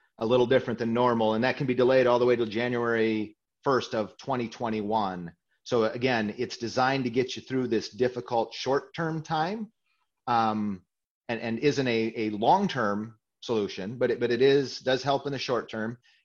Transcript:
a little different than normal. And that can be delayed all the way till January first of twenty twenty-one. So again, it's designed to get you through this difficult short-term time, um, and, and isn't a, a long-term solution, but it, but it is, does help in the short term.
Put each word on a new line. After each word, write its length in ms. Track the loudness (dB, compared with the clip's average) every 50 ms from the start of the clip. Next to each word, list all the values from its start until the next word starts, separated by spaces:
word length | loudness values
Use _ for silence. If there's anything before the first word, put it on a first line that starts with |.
| _ _ _ -4
a 80 | 0
little 200 | 2 4 4 4
different 320 | 4 4 2 2 0 -4 -4
than 140 | -2 -2
normal. 400 | 2 2 2 2 4 2 2 2
And 100 | 2 2 0
that 120 | 0 0
can 100 | -2 -2
be 80 | -2 2
delayed 320 | 2 4 6 6 6 6
all 120 | 6 4 4
the 80 | 4
way 100 | 4 4
till 80 | 2 2
January 960 | -2 -2 -2 -2 -2 -2 -2 0 0 2 2 2 2 0 -2 -4 -8 -10 _ _ _ _ _ 0
first 300 | 2 2 2 0 0 -2
of 240 | -4 -4 -4 -8 -12
twenty 300 | -6 -4 -4 -4 -4 -6
twenty-one. 840 | -6 -6 -4 -4 -2 -2 -2 -2 0 0 0 -2 -4 -6 -10 -12 -14 _ _ _ _ _ -6
So 200 | 0 2 2 2
again, 500 | 2 0 0 0 0 2 2 0 -2 -2 -4
it's 180 | -6 -6 -6
designed 480 | -8 -8 -4 0 0 2 2 2 0 -2
to 60 | -2
get 260 | 0 0 -2 -2 -4
you 60 | -12
through 260 | -10 -4 -4 -2 -2 0
this 220 | -2 -2 -2 -4
difficult 640 | -2 0 0 0 -2 -4 -6 -4 -2 -2 -2 -2
short-term 680 | -6 -8 -2 -2 -2 -2 -2 -6 -8 -6 -4 -4 -4 -6
time, 480 | -6 -4 -2 -2 -2 -2 -4 -6 -8 -12 _ _ _ _ _ _ _ _ _ _ -4
um, 560 | 0 2 2 2 2 0 0 -2 -4 -6 -8 _ _ _ _ _ _ _ _ _ -6
and, 120 | -6 -4
and 200 | -4 -4 -2 2
isn't 260 | 2 2 2 2 0
a, 260 | 0 0 0 0 -2 -2
a 140 | -2 -2 -2
long-term 840 | -2 0 4 4 4 4 2 0 -2 0 0 0 0 -2 -6 -8 -12 _ _ _ _ -14
solution, 540 | -6 -2 -2 0 -2 -2 -4 -8 -8 -8 -4
but 140 | -2 0 0
it, 80 | 0 0
but 140 | 0 0
it 100 | 2 4
is, 380 | 4 6 6 4 2 0 -6 -6
does 240 | -2 0 0 0 0
help 200 | 0 -2 -2 -2
in 80 | -4
the 60 | -6 -6
short 320 | -4 -2 -2 -2 -2 -4
term. 260 | -6 -6 -6 -6 -6 -10 _ _ _ _